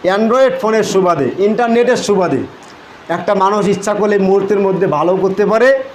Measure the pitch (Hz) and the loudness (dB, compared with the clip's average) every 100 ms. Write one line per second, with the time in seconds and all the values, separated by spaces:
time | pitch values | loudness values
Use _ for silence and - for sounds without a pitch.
0 | 175 196 220 247 262 - 214 220 196 190 | -2 0 0 2 2 2 -2 0 0 0
1 | 185 165 131 - 202 220 240 233 240 240 | 0 0 -2 0 0 0 0 2 2 0
2 | - 202 175 135 - - - - - - | 0 0 0 -2 -6 -14 -20 -20 -20 -20
3 | - 175 180 202 190 208 196 196 214 202 | -8 -6 -2 0 0 0 0 -2 -2 -2
4 | 208 202 190 196 196 208 196 175 185 147 | 0 0 2 0 0 0 0 0 -2 0
5 | 170 185 190 190 202 220 247 269 262 | 0 0 -2 0 0 2 2 2 -2